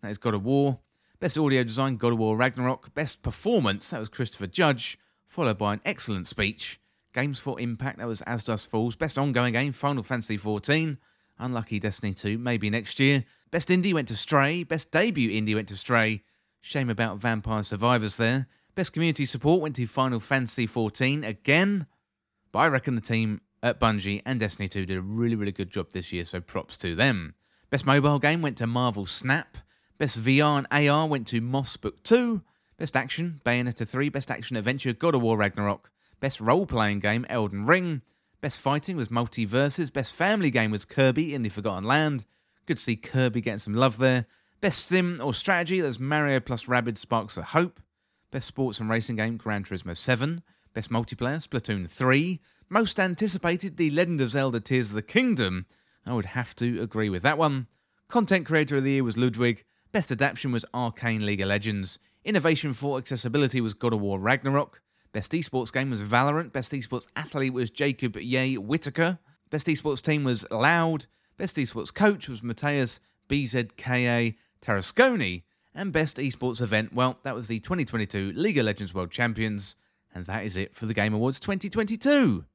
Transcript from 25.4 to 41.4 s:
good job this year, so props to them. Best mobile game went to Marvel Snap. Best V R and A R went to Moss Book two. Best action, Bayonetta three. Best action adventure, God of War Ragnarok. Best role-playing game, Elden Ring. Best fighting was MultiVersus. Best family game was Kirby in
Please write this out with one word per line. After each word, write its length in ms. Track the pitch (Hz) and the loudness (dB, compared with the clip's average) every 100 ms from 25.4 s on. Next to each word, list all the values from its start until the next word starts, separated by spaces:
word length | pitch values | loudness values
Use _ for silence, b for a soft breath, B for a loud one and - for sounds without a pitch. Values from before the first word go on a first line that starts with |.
| 101 | -4
good 180 | 98 92 | -4 -6
job 200 | 101 85 | -6 -6
this 220 | 92 85 | -8 -6
year, 100 | 90 | -8
so 160 | 87 90 | -6 -10
props 380 | 85 - - - | -8 -8 -8 -8
to 180 | 90 85 | -6 2
them. 380 | 135 107 80 - _ _ _ | 2 2 -4 -14 _ _ _
Best 160 | 139 131 | -2 4
mobile 340 | 139 143 143 | 6 6 4
game 220 | 147 165 | 4 2
went 160 | 151 117 | -2 -2
to 100 | 113 | -2
Marvel 380 | 120 123 104 92 | 0 0 0 -6
Snap. 520 | - 127 147 - - - _ _ _ | -6 -2 -2 -2 -18 -20 _ _ _
Best 180 | 147 117 | -4 0
V 240 | 110 135 | 4 6
R 200 | 151 143 | 6 4
and 80 | 135 | 2
A 160 | 143 147 | 2 4
R 200 | 147 160 | 4 2
went 200 | 143 113 | -2 -2
to 140 | 113 | -2
Moss 340 | 117 135 139 - | 0 -2 -2 -6
Book 280 | - - | -8 -8
two. 380 | - 233 240 214 - _ _ _ | 4 4 4 -2 -6 _ _ _
Best 180 | 160 131 | -2 -2
action, 460 | 131 - 170 151 - | -2 -6 -6 -4 0
Bayonetta 400 | 120 123 113 110 | 2 0 -4 -6
three. 220 | 131 143 | -2 -2
Best 240 | 139 135 | -2 -6
action 240 | 131 120 120 | -8 -6 -4
adventure, 380 | 104 135 131 | -2 -2 -2
God 200 | 113 170 | 0 2
of 80 | 143 | 4
War 140 | 117 110 | 4 4
Ragnarok. 560 | 104 - 104 101 _ _ _ _ | 2 2 -2 -2 _ _ _ _
Best 180 | 135 - | -6 -2
role-playing 600 | 110 156 190 120 107 101 | 2 4 4 2 2 2
game, 260 | 104 113 127 | 0 0 0
Elden 360 | 120 107 101 107 | -2 -2 -2 4
Ring. 360 | 180 180 147 _ _ _ _ | 4 4 -4 _ _ _ _
Best 220 | 151 - | -8 -4
fighting 340 | 135 147 147 175 | 0 0 -2 -6
was 140 | 113 | -2
MultiVersus. 840 | 120 120 - 107 120 143 - 147 | -2 -2 -2 0 2 2 0 -4
Best 220 | 139 127 | -4 -6
family 360 | - 180 214 165 | 0 2 2 2
game 220 | 120 110 | 2 2
was 140 | 107 - | 0 -4
Kirby 480 | - 135 131 160 | 4 4 4 0
in 80 | 139 | -2